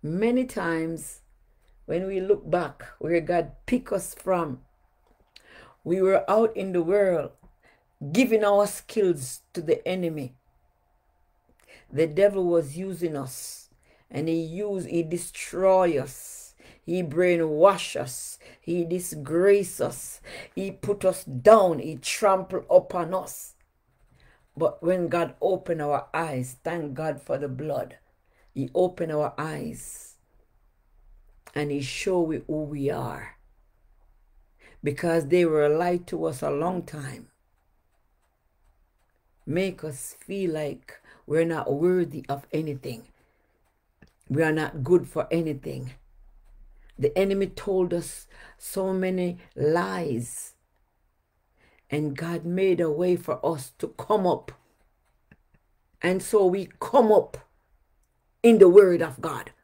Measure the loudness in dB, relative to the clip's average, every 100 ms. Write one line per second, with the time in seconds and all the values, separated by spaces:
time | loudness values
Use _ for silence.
0 | -4 0 2 2 0 -4 -2 -2 -4 -6
1 | -12 -18 _ _ _ _ _ _ -6 -4
2 | -2 -4 0 0 2 -2 -2 -10 -20 -10
3 | 0 0 2 -2 -2 -10 -2 -2 0 -6
4 | -6 -10 -2 0 -2 -8 _ _ _ _
5 | _ _ _ -20 _ -20 -20 _ -4 2
6 | 4 4 4 2 2 -2 -4 -2 0 2
7 | 2 0 -4 _ -20 _ _ _ _ _
8 | -4 2 4 4 4 4 2 -2 -8 -2
9 | 0 0 -6 -14 _ -10 -2 -2 -2 -4
10 | -4 -6 -10 _ _ _ _ _ _ _
11 | _ _ _ _ _ _ _ -20 _ -2
12 | 0 4 4 4 2 2 0 -8 -10 -6
13 | -6 -6 -8 -12 -14 -16 -20 _ _ _
14 | _ -6 -2 -2 -4 -6 -6 -6 -4 -4
15 | -2 -6 -8 -14 -10 0 4 6 4 2
16 | -4 -12 -16 -18 -20 _ -20 -20 -6 -4
17 | -2 2 2 4 2 6 6 6 -4 -8
18 | -8 -10 -14 -16 -20 -18 -6 -4 -2 -4
19 | -6 -10 -2 2 6 4 2 -4 -6 -6
20 | -16 -18 -18 -18 -14 -10 -10 -8 -4 0
21 | 0 -2 -8 4 8 8 8 2 -6 -8
22 | -8 0 2 2 0 -8 4 4 4 -6
23 | -4 -4 -6 -14 -18 _ _ _ _ _
24 | _ _ _ _ _ -2 -2 0 -2 0
25 | 0 -2 -2 -2 -2 -2 -2 -4 -2 -2
26 | -2 -6 -4 -4 -6 -8 -8 -6 -6 -6
27 | -6 -6 -6 -6 -4 -8 -6 -6 -8 -14
28 | _ _ _ _ _ -8 -4 0 -2 -2
29 | -4 -2 -4 -4 -8 -8 -10 -12 -16 -18
30 | -20 _ _ _ _ _ _ _ _ _
31 | -20 -20 _ _ -12 -6 -4 -4 -6 -6
32 | -2 0 0 -2 -6 -6 -6 -4 -4 -4
33 | -6 -8 -14 -20 _ _ _ _ _ _
34 | _ _ _ _ _ _ -20 -8 -6 -2
35 | 0 0 2 4 4 4 4 2 2 -2
36 | -4 -4 -4 -4 -4 -2 -2 -4 -8 -12
37 | -12 -14 -18 _ _ _ _ _ _ _
38 | _ _ _ _ _ _ _ _ _ _
39 | _ _ _ _ -6 -4 -4 -6 -12 -12
40 | -14 -16 -12 -6 -4 -4 -6 -8 -16 -20
41 | _ -20 -2 0 0 -2 -2 0 2 2
42 | -2 -6 -8 -8 -4 -6 -4 -8 -10 -14
43 | -16 _ _ _ _ _ _ _ _ _
44 | -20 _ _ -2 0 0 -4 -6 2 2
45 | 2 -6 -2 -2 -2 -6 -10 -12 -14 -16
46 | _ -20 -20 -20 _ -20 -20 -20 -20 -4
47 | -2 0 0 0 -2 -4 -2 0 0 -2
48 | -6 -16 -20 -20 -20 -20 -10 -4 -2 -2
49 | -2 -2 -4 -6 -14 -2 0 0 -2 -4
50 | -4 -6 -6 -12 -16 _ _ _ _ _
51 | _ _ _ _ _ _ _ _ _ -4
52 | -4 -6 -6 -6 -4 0 2 2 0 0
53 | 0 0 -2 -4 -2 -4 -8 _ -10 -10
54 | -2 2 2 0 -6 -20 _ _ _ _
55 | _ _ _ -20 _ _ _ _ _ _
56 | -2 -2 2 4 4 2 -6 -10 0 4
57 | 6 6 4 -10 -20 _ _ _ _ _
58 | _ _ _ _ 6 10 12 12 10 4
59 | -2 -6 -8 -8 -10 _